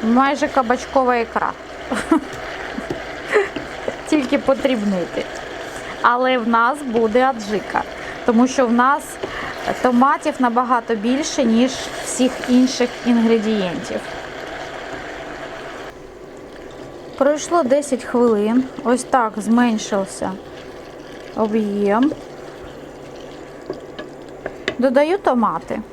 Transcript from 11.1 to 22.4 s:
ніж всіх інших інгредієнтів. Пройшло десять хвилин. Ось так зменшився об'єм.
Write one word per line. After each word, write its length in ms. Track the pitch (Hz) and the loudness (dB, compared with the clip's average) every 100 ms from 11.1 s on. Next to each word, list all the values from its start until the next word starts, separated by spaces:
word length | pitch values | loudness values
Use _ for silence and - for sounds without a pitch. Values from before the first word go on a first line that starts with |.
| 262 302 - | 0 0 2
ніж 280 | 247 226 254 - - - - | 4 6 4 0 -8 -8 -8
всіх 260 | - 254 - - | 2 2 2 4
інших 400 | 247 254 - 240 - 240 | 6 6 4 -2 0 2
інгредієнтів. 920 | 233 226 226 214 214 185 160 - - - - - - - - - - - - - - - - - - - - - - - - - - - - - - - - - - | 4 6 4 4 2 0 -2 -4 -6 -6 -10 -10 -12 -10 -10 -10 -10 -10 -10 -10 -12 -10 -10 -10 -12 -12 -12 -14 -14 -18 -18 -18 -16 -16 -16 -16 -14 -14 -14 -14 0
Пройшло 460 | 277 302 - 349 | 2 2 2 0
десять 400 | 262 277 285 240 | 4 2 2 -4
хвилин. 600 | - 240 240 214 208 240 254 - | -2 2 4 4 4 2 0 -4
Ось 200 | 233 247 | 0 0
так 300 | - 262 226 208 | 2 2 2 -2
зменшився 960 | 202 233 247 220 - 202 196 - - 185 - - - - - - - - - - | 2 4 4 2 0 -2 -2 -4 -6 -6 -12 -16 -16 -16 -16 -16 -16 -16 -12 -2
об'єм. 760 | 214 220 208 202 202 208 277 - - - | 0 2 0 2 2 4 4 0 -10 -14